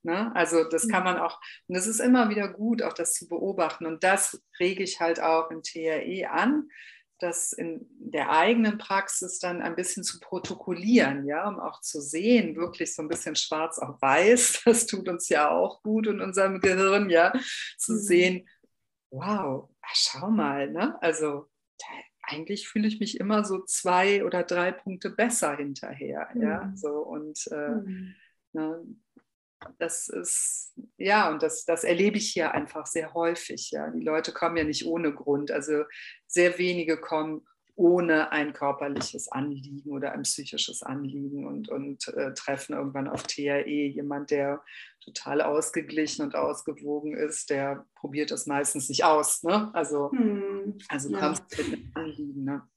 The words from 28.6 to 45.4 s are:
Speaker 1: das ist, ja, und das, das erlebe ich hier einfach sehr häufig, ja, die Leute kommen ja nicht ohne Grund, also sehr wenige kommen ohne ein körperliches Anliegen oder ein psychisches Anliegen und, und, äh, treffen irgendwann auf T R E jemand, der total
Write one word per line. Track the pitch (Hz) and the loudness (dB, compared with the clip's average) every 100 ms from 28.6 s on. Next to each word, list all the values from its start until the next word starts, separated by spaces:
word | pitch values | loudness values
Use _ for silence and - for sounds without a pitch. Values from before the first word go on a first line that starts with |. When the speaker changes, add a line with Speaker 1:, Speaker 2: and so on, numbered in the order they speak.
| 156 165 170 - _ _ _ _ _ _ - - | -6 -6 -12 -20 _ _ _ _ _ _ -20 -6
Speaker 1:
das | 165 - - | -6 -4 -6
ist, | - 180 - - - - - - _ | -6 -4 -2 -2 -4 -10 -16 -20 _
ja, | 190 208 180 | 2 4 4
und | 156 | 2
das, | 156 - | -2 -2
das | - 165 | -2 0
erlebe | - 175 202 208 | 2 4 4 2
ich | - | -2
hier | 185 156 | -2 0
einfach | - 147 156 151 | -2 -4 -10 -6
sehr | 165 156 | -6 -4
häufig, | 165 170 170 - 143 - | 0 0 0 -6 -10 -8
ja, | 147 151 | -6 -4
die | 165 | -4
Leute | 156 156 160 | 0 0 -2
kommen | - 170 170 | -2 0 0
ja | |
nicht | 151 143 - | 0 -2 -2
ohne | 165 156 | 0 -2
Grund, | 143 143 143 143 | -2 0 0 0
also | 147 143 151 151 - - - _ | -4 0 -2 -2 -10 -18 -20 _
sehr | 175 175 180 | 4 4 4
wenige | 180 175 160 156 | 0 0 0 -2
kommen | - 156 156 156 _ _ _ - | 0 -2 -2 -6 _ _ _ 4
ohne | 170 175 170 156 156 | 6 6 4 4 4
ein | 151 147 | 0 -2
körperliches | 135 143 139 143 143 - - - | -2 -2 0 -4 -4 -6 -8 -8
Anliegen | 131 147 139 135 143 143 | -4 -4 -6 -10 -12 -8
oder | 139 143 | -6 -4
ein | - | -4
psychisches | 135 - 139 - - - | -4 -4 -6 -4 -4 -6
Anliegen | - 135 139 143 139 143 143 | -6 -6 -6 -6 -8 -8 -8
und, | 143 147 | -8 -6
und, | 143 143 139 - | -6 -6 -8 -8
äh, | - 139 | -4 -4
treffen | 131 - 135 - | -4 -6 -6 -4
irgendwann | 143 139 135 139 | -6 -4 -4 -4
auf | 143 | -4
T | - - 143 | -6 -4 0
R | 143 143 | 0 0
E | 147 143 | 0 0
jemand, | 143 143 143 147 | -2 -4 -6 -2
der | 147 139 143 - - - _ | 0 0 -4 -10 -20 -20 _
total | - - 139 143 | -16 -12 -2 0